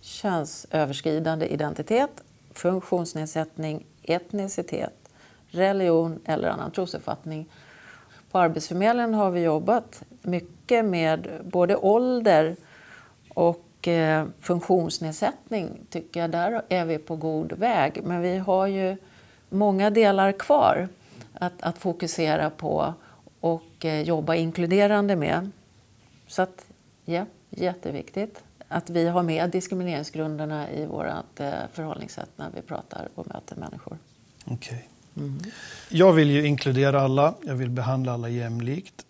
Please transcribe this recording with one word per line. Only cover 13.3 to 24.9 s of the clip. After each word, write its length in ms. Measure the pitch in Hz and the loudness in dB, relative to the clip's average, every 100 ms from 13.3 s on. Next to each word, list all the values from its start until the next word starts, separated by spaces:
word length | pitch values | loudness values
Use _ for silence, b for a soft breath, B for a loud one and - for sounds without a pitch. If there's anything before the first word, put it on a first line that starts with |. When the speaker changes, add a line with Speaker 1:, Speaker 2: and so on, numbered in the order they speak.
| - 170 170 - _ - | 2 2 2 -8 _ 0
Speaker 1:
eh, 380 | 170 160 156 151 - | 2 4 2 0 -8
funktionsnedsättning, 1300 | - 175 170 185 165 - 160 156 214 285 - 220 170 - - | -2 -2 2 2 2 -4 -6 -2 -2 -4 -6 -6 -6 -10 -12
tycker 300 | 175 - 170 | -12 -8 -4
jag. 120 | 165 | -2
Där 300 | 165 175 226 - | 0 -2 -2 -2
är 160 | 185 165 | -2 0
vi 120 | 156 | -4
på 180 | 156 160 | -4 -6
god 380 | 160 156 160 | -4 -4 -4
väg. 480 | 165 220 214 143 - | -2 0 2 2 0
Men 180 | - 175 | -6 -2
vi 160 | 180 185 | -2 -2
har 300 | 190 185 196 | 0 2 2
ju 300 | 196 185 190 b b b b b | 0 -2 -4 b b b b b
många 400 | 190 208 190 202 | 0 2 4 4
delar 420 | 208 214 196 196 | 6 6 6 4
kvar 580 | 196 - 294 - - 180 - B B B | 2 2 6 6 4 0 -8 B B B
att, 280 | - 180 175 | -6 -6 -4
att 160 | - 170 | -6 -4
fokusera 720 | 185 175 165 - 156 156 156 | -4 -4 -4 0 0 2 0
på 440 | - 160 156 151 165 b b b _ | -2 -4 0 -2 -4 b b b _
och, 460 | 170 165 - - 160 | -2 -2 -6 -8 -4
eh, 160 | 156 | -2
jobba 340 | 151 165 156 165 | 0 -2 0 0
inkluderande 800 | 165 160 170 190 202 | 0 -2 2 4 6